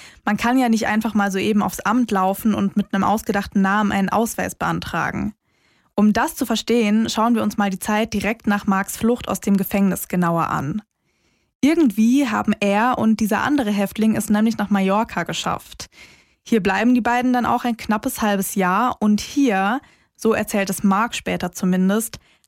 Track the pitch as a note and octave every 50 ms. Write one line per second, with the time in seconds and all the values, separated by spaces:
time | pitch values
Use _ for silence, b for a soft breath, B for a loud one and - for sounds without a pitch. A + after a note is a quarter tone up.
0 | B B B B B G3+ G#3 - - A#3 B3+ C4+ B3+ A#3 A3+ G#3 - - F#3+ A3
1 | A3 A3 - G#3 G3+ G3+ F#3 F#3+ - G#3 G#3 G#3 - F#3 - - - G3+ A3+ B3+
2 | A#3+ - G#3 F#3+ F#3 F#3+ G3 - - G#3+ G3+ G#3+ G3+ G3 - G#3 G3 - - F#3+
3 | F#3+ G3 G3+ A3 - - G3 G3+ G3 - - G3 F#3+ F#3+ G3+ G#3+ G#3 G3+ G#3 G3
4 | F#3+ - - G#3 A#3 A3+ - - F#3 F#3+ - - E3+ E3+ E3 F3 - - - E3
5 | C#3 - - - - G#3 - _ _ _ _ _ _ _ _ _ _ _ - G3+
6 | G#3+ G#3+ G3 A3+ C4+ D#4+ - - C4 - A3+ - - - A#3 A#3+ G#3+ G3+ G#3 A3+
7 | A3 - - A3 A3 A#3+ A#3+ A3 G#3+ G#3 - - G3+ G3 F#3+ F#3 - - G#3+ G#3+
8 | A#3 A3+ A3 G3+ F#3+ G3+ A#3 - - A3 G3+ G3 - G#3 G3 F#3+ G3 - - -
9 | A3+ A3+ B3 - - - G3 - - G#3+ G3+ G3 F#3+ - - G3 G3 F#3+ F3+ -
10 | - - G3 F3+ F3 E3+ E3+ E3 D#3+ - - D#3 C#3 D3 F#3 G#3+ - _ _ _
11 | _ _ _ _ _ _ _ _ _ _ _ - - C#4+ E4 E4+ D#4 A3+ F#3 G#3+
12 | A3 A#3 B3+ C#4+ C#4 A3 G#3+ G#3 G#3+ G#3+ G#3 - G#3 G3+ G3 G#3 A#3 B3+ - -
13 | A3 A3 A3 G#3+ A3 F#3+ A3 - - B3+ D4 C#4 A#3 G#3 G3+ G3+ G3 G3 - A3
14 | A3 A3 G#3+ A3+ G#3+ - G#3 G#3 A3 A#3 A3+ - G3+ F#3+ G3+ G3 F#3+ F#3+ G3 G#3+
15 | A#3 - - F3 E3 - E3 - - E3+ - - - - - - - B B B
16 | B B B B B B B B _ - A#3 A3 F3+ G3 F#3+ G3 A3 B3 B3+ B3
17 | G#3 A#3+ A#3+ B3 B3 B3+ B3 B3 A3+ A3+ A#3 B3 - A#3+ A3+ - - - G#3+ G#3+
18 | - C4 - - A3+ G#3 G3+ F#3+ F#3+ - - G3 F#3 F3+ F#3 G#3 B3 B3+ - -
19 | G#3+ G#3+ G#3 G#3 - - - C#4+ C#4 A#3+ G3 F#3+ F#3+ G3+ B3 D4 b b b b
20 | b b b - - A3+ A3 - G#3+ - - G3+ G3 G3 F#3+ - - G3 F#3+ G3+
21 | A#3 A#3+ - - - F3+ F3+ E3+ F3+ E3+ - - G3 F3+ F#3 F#3 F#3 F#3+ G3+ A3+
22 | A3 - - b b b b b b